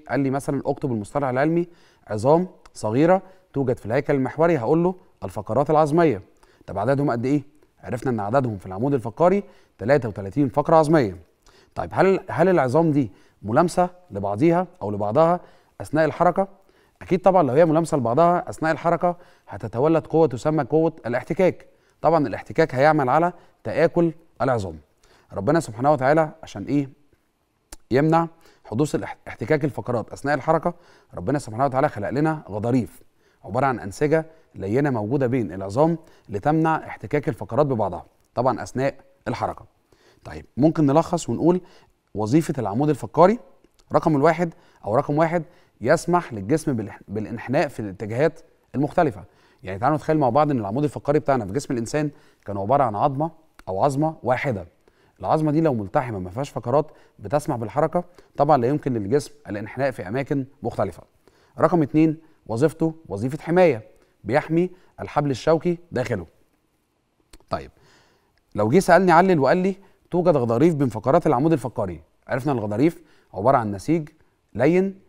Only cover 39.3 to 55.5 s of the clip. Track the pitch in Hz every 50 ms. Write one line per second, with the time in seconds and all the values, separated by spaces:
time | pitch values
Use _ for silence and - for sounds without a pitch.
39.3 | 120 - 107 90 - - - - _ _ _ _ _ _ _ _ _ _ - -
40.3 | 82 78 - _ - - 143 165 151 160 151 139 139 165 160 - 180 165 - -
41.3 | 117 - 131 170 180 185 - - - - _ _ _ _ _ _ - 98 107 107
42.3 | 131 165 151 - 151 135 110 95 101 123 151 151 147 - 120 - - 143 175 190
43.3 | 233 240 - - _ _ _ _ _ _ _ - - 151 - 165 151 135 143 165
44.3 | 156 170 175 165 - _ _ _ _ _ - 101 110 135 143 - 143 151 165 156
45.3 | 170 175 156 - - _ _ _ _ - 101 127 165 160 - 170 175 175 165 -
46.3 | 120 104 92 107 151 156 - 156 131 110 98 - - - - - 101 110 104 -
47.3 | 120 107 - 120 127 160 165 139 - - 110 98 90 - 110 101 113 127 151 165
48.3 | - - - _ _ _ _ _ - 123 151 139 - 180 170 139 98 90 - -
49.3 | _ _ _ _ _ _ - 92 98 98 117 143 156 143 - - 160 156 139 120
50.3 | 110 147 156 147 143 120 104 98 107 143 147 143 - 113 - - 147 151 - -
51.3 | 135 123 104 90 101 143 - - 135 117 117 - - 151 151 147 - - _ _
52.3 | _ _ - 104 98 98 98 104 135 143 135 113 101 101 131 151 135 139 156 170
53.3 | - _ _ _ _ - - 92 95 95 123 147 131 139 156 160 160 - - 117
54.3 | 127 120 - 147 113 92 82 - _ _ _ _ _ _ _ _ _ - 87 101
55.3 | 139 160 156 151